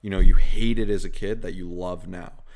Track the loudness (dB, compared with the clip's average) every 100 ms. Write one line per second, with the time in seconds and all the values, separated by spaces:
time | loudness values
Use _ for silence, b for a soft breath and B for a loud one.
0 | -6 4 6 8 6 2 0 0 -2 -4
1 | -6 -8 -8 -8 -10 -12 -12 -10 -10 -12
2 | -14 -16 -16 -20 -20